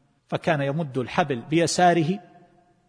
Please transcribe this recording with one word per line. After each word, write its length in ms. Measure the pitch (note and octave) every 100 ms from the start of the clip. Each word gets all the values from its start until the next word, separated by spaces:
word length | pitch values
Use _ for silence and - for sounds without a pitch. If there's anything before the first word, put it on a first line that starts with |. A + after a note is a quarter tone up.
| _ _ _
فكان 340 | G#3 - D#3
يمد 360 | C#3 C#3+ D#3+ C3
الحبل 440 | A#2+ - D#3+ B2+
بيساره 800 | - D#3 E3 - F3+ E3+ D#3 G3 - - - _ _ _